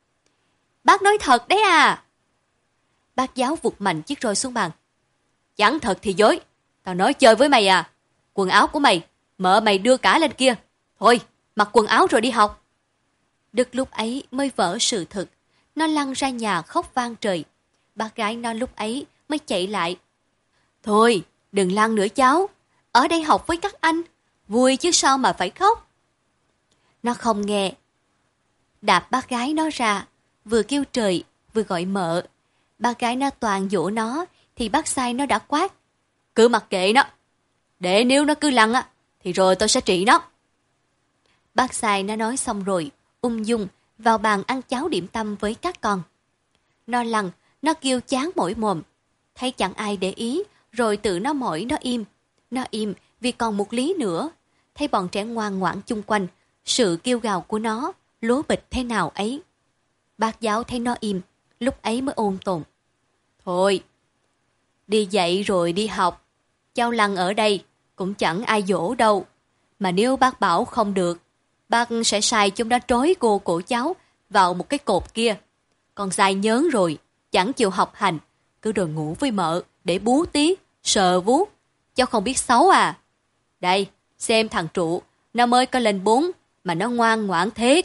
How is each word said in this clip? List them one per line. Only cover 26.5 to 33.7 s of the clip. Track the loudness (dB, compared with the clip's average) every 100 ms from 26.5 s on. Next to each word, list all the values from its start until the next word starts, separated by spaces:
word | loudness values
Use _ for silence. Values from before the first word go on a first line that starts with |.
| _ _ _ _ _
Nó | -6
không | -2 -2 -2 0
nghe, | -2 -2 -6 _ _ _ _ _ _ _ _ _ _
đạp | 2 2 2
bác | -4 -4
gái | -4 -2
nó | -2 -2
ra, | 0 -2 -2 -6 _ _ _ -2
vừa | -2
kêu | 0 -2 -2
trời, | -2 0 -2 -6 _ _
vừa | -6
gọi | -4 -4 -4
mợ. | -4 -2 -4 -6 _ _ _ _ -6
Bác | -4 -2
gái | -4 -2
nó | -4
toàn | -4 -4 -2
dỗ | -2